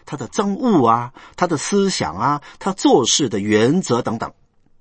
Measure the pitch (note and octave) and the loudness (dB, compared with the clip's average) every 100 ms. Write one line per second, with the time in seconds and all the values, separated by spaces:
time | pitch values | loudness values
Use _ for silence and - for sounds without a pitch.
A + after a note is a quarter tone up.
0 | - D3 A#2 - G3+ G3 B3+ F#3+ A#2 A2+ | -14 -12 -8 -4 -2 -2 2 4 4 2
1 | A#2+ - - - F3+ D#3 - G3+ G3 F#3 | -2 -14 -16 -6 -4 -4 -2 0 0 -2
2 | D#2+ E2 B2 D3 - - - F#3+ D4 G#3+ | -6 -4 -4 -4 -8 -10 -8 0 4 4
3 | A#2 - C#3 G2+ G#2 G#2 A#2 E3+ - A#2+ | 4 0 0 -2 0 2 4 2 0 -2
4 | B2 G#2 - - _ _ _ _ | -2 -6 -8 -14 _ _ _ _